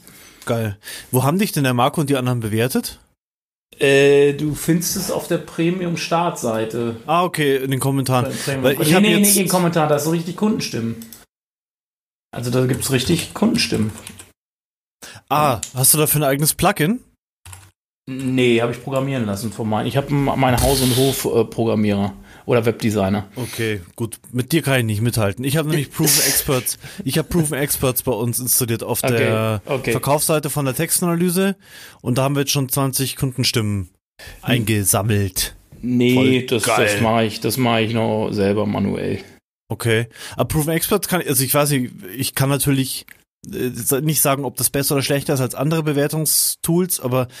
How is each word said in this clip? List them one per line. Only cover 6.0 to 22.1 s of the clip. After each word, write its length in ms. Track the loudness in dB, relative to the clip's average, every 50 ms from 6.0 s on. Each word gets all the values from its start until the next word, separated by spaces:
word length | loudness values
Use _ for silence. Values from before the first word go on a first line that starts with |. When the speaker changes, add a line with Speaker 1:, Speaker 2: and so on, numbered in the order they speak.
| -4 -2 0 0 0 0 -2 -2 -2 -2 -2 -2 -2 -2 -4 -4 -4 -4 -4 -6 -4
Speaker 1:
Ah, 180 | 0 0 2 0
okay, 320 | 0 0 0 2 2 2
in 140 | 2 0 -2
den 100 | -2 0
Kommentaren. 440 | 0 0 0 0 0 2 2 2 0
Speaker 2:
Bei 60 | 0
Premium. 320 | -4 -6 -6 -4 -2 0 2
Speaker 1:
Weil 80 | 2 2 2
ich 80 | 2 4
Speaker 2:
Nee, 60 | 6
Speaker 1:
hab 80 | 6
Speaker 2:
nee, 80 | 6 6
Speaker 1:
jetzt 100 | 6 4 4
Speaker 2:
nicht 100 | 4 4
in 60 | 2 2
den 40 | 2
Kommentaren, 380 | 2 2 2 2 2 2 2 2
da 60 | 2
hast 100 | 2 2
du 40 | 0
richtig 260 | 0 -2 -2 -4 -4
Kundenstimmen. 600 | -2 0 0 0 -2 -4 -6 -6 -4 -4 -4 -6 -8 -12 -18 -20 -20 -20 _ _ _ _ _ _ _ _ _ _ _ _ _ _ _ _ _ _ _ _ _ -10
Also 160 | -8 -4 0
da 140 | 0 2 2
gibt's 240 | 2 0 -2 0 0
richtig 420 | 0 0 2 2 0 0 -2 -4 -4
Kundenstimmen. 560 | 0 0 2 2 0 0 0 -2 -2 -2 -2 -6 -10 -14 -18 -20 -20 -20 -20 _ _ _ _ _ _ _ _ _ _ _ _ _ _ -20 -20 -20 -14 -6 -2
Speaker 1:
Ah, 320 | 0 2 2 2 2 0 -4 -6 -2
hast 180 | 0 2 2 4
du 40 | 4
dafür 220 | 2 2 2 0
ein 40 | 2 0
eigenes 260 | 0 2 0 0 0
Plugin? 460 | 2 2 2 4 2 2 0 0 -2 -6 _ _ _ _ _ _ _ -20 -20 -20 -20 -20 -20 _ _ _ _ _ _ _ -12
Speaker 2:
Nee, 520 | -8 -6 -4 0 2 4 4 4 4 4
hab 80 | 2 0
ich 120 | -2 -6 -6
programmieren 420 | -4 -4 -2 -2 -2 -2 -2 -2
lassen 240 | -2 -2 -4 -6 -6
von 160 | -6 -6 -4 -2
mein-, 180 | -2 -2 -2
ich 100 | 0 -2
hab 140 | -2 -2 0
m-, 140 | 0 0 0
meinen 340 | 0 0 2 2 2 4 4
Haus- 180 | 4 4 4 4
und 160 | 2 2 4
Hof, 280 | 4 2 2 2 0 -2
äh, 200 | 0 2 2 0
Programmierer 680 | 0 -2 -2 -2 0 0 2 2 2 2 0 0 -2